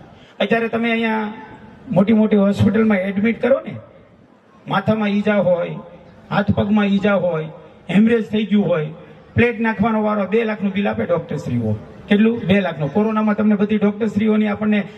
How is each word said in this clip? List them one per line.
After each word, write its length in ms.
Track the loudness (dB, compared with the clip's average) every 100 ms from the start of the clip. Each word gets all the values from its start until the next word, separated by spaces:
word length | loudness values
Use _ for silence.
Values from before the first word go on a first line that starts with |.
| -20 -20 -20 -6
અત્યારે 280 | -2 0 -2
તમે 240 | -4 -2
અહીંયા 420 | -2 0 -2 -4 -10 -18 -20 -20 -20 -4
મોટી 220 | 0 4
મોટી 220 | 4 4 4
હોસ્પિટલમાં 600 | 2 2 2 4 2 2
એડમિટ 440 | 0 -2 -2 0
કરો 180 | 0 0
ને, 160 | 0 -14 -16 -20 -20 _ _ _ _ -20 -4
માથામાં 400 | -4 0 0 0
ઈજા 280 | 0 0 0
હોય, 340 | 2 0 -2 -8 -14 -20 -20 -20 -4
હાથ 200 | -2 0
પગમાં 340 | 0 2 2 2
ઈજા 280 | 2 2
હોય, 320 | 0 0 -4 -6 -12 -20 -20 -2
હેમરેજ 400 | 2 4 2 0
થઈ 160 | -4 0
ગયું 220 | 2 2
હોય, 200 | 0 -2 -10 -20 -20 -8 0
પ્લેટ 260 | 0 2
નાખવાનો 420 | -4 0 0 0
વારો 220 | 0 -2 0
બે 180 | 0
લાખનું 300 | 0 -2 -4
બિલ 160 | -2 -2
આપે 160 | -2 -2
ડોક્ટરશ્રીઓ. 680 | -2 -2 -8 -4 -4 -2 -4 -8 -20 0
કેટલું? 300 | 2 4 2
બે 220 | 2 2
લાખનું. 320 | 2 -4 -4
કોરોનામાં 420 | 0 0 0 0 0
તમને 200 | 2 2
બધી 220 | 0 2
ડોક્ટરશ્રીઓની 680 | 0 0 -2 0 0 2 0
આપણને 360 | -2 0 0 -2